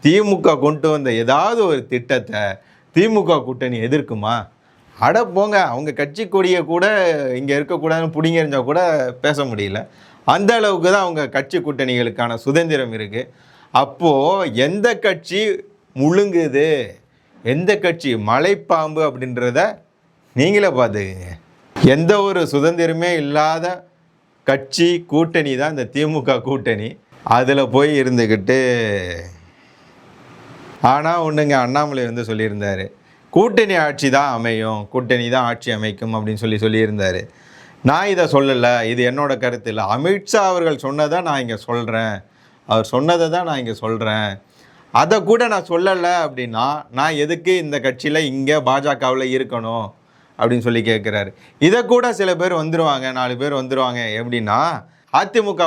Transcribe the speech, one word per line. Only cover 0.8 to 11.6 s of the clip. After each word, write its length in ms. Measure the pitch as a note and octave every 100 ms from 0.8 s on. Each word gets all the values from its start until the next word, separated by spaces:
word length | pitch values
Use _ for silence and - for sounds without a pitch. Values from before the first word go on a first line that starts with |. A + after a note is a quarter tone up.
| D#3
வந்த 160 | D3+ C3+ A2+
ஏதாவது 380 | A#2 C#3 G3 A#3 F#3+
ஒரு 100 | C#3+ -
திட்டத்தை 500 | B2 B2 - - G#2+ G2+ F#2+ _ _ _ D#3+
திமுக 420 | G#3+ G#3+ E3 D#3 B2
கூட்டணி 300 | B2 B2+ A#2+ A#2
எதிர்க்குமா? 480 | D3 C#3 A2 G#2+ A#2 G2+ _ _ _ _ -
அட 200 | A#2 G#3+ - F3+
போங்க, 220 | G#3 G#3 D#3+
அவங்க 180 | B2 D3+ C3+
கட்சி 240 | C#3+ D3+ G#3
கொடியை 260 | F#3+ F#3 F3+ D3+
கூட 120 | E3+ G3 G#3+ F3 D#3 C3+ B2+
இங்க 120 | C#3 C#3
இருக்கக்கூடாதுன்னு 580 | C#3+ E3+ D#3+ D#3+ E3 D#3
புடிங்கி 240 | D#3+ E3
எறிஞ்சா 200 | D#3 C#3 B2
கூட 100 | D#3+ F3+ D#3 B2+ -
பேச 220 | D3 C#3+ C3+
முடியல. 280 | G#2+ G2+ G#2 - - - - - E3
அந்த 160 | G3+ A#3
அளவுக்கு 300 | G#3 F#3 F3+
தான் 160 | G3+ F#3
அவங்க 180 | D#3 C#3 C#3
கட்சி 200 | C3+ E3+